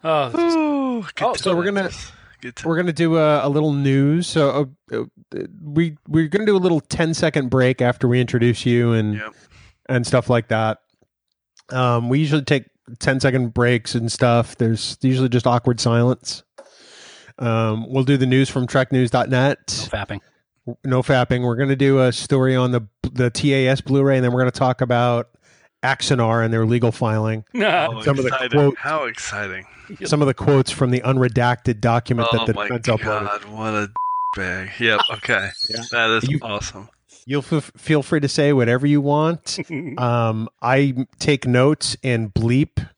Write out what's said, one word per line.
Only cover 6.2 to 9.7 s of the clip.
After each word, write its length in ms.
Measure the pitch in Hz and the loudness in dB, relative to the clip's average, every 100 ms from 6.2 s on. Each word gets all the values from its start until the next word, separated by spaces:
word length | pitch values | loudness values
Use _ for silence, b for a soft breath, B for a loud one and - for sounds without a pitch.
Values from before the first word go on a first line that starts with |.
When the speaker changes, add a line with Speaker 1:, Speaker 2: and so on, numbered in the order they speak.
| 160 | 0
Speaker 3:
gonna 180 | 180 214 | 0 2
do 100 | 196 | 2
a 40 | |
little 200 | 185 165 | 2 0
ten-second 720 | - - 160 160 165 151 131 | -2 -2 -2 0 0 0 0
break 320 | 131 127 131 | 2 2 2
after 260 | 123 123 123 | 0 2 2
we 140 | 123 | 2
introduce 460 | 123 123 120 113 123 | 2 2 2 2 2
you 260 | 120 120 | 2 2
and 220 | 113 107 104 | 2 0 -4
Speaker 2:
Yep. 180 | 107 B B B B | -8 B B B B